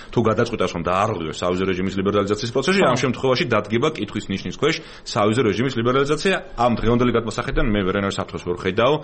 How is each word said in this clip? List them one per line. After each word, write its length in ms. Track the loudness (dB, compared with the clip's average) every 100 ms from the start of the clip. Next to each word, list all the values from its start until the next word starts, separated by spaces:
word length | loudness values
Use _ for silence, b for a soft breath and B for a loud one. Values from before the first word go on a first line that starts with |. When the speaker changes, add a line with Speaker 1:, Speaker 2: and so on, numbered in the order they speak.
| B
Speaker 1:
თუ 140 | 0
გადაწყვიტავს, 520 | 2 2 0 0 -2
რომ 100 | -2
დაარღვიოს 540 | 0 2 0 0 -6 -4
სავიზო 280 | -2 0 0
რეჟიმის 280 | 0 -2 0
ლიბერალიზაციის 560 | 0 2 2 -2 -2
პროცესში, 280 | -2 2 2
Speaker 2:
ხო. 80 | 4
Speaker 1:
ამ 80 | 2
შემთხვევაში 480 | 0 0 0 2 2
დადგება 420 | 0 2 0 0
კითხვის 360 | -2 -6 -6 -6
ნიშნის 300 | -6 -6 -2
ქვეშ 200 | -2 -2 B B
სავიზო 420 | -6 0 2 4
რეჟიმის 320 | 2 2 -2 0
ლიბერალიზაცია. 580 | 0 2 2 0 0 -2 -4
ამ 200 | 0 2
დღევანდელი 400 | 2 2 2 4
გადმოსახედიდან 540 | 2 -2 -6 -4 0 2
მე 120 | 2
ვერანაირ 320 | 2 0 -2 -4
საფრთხეს 280 | -6 -6
ვერ 120 | -6 -2
ხედავ. 360 | -2 2 2 2